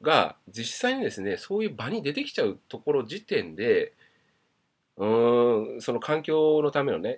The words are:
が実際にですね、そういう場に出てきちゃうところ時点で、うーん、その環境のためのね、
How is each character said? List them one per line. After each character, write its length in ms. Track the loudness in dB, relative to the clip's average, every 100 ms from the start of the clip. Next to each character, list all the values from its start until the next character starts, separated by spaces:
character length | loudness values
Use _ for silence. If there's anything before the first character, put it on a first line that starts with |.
が 320 | 2 4 2 -4 -16
実 300 | -10 -10 -4
際 200 | -2 0
に 40 |
で 80 | -4
す 140 | -4
ね、 140 | -4 -4
そ 220 | -4 -4
う 40 |
い 40 | -4
う 80 | -6
場 140 | -6
に 140 | -4
出 100 | -4
て 100 | -6
き 80 | -6
ち 60 | -2
ゃ 60 | -2
う 140 | -2 _
と 80 | -8
こ 140 | -2
ろ 120 | 0
時 200 | -2 -8
点 320 | -4 -4 -4 -4
で、 380 | 2 2 0 -6 _ _ _ _ _ _ _ _ _ -6
う 80 | 0
ー 720 | 4 4 6 4 2 0 -6
ん、 40 |
そ 120 | -6
の 60 | -4
環 220 | -2 -2
境 400 | 0 2 4 4
の 80 | 2
た 140 | 0
め 80 | 0
の 80 | -2
ね、 180 | -4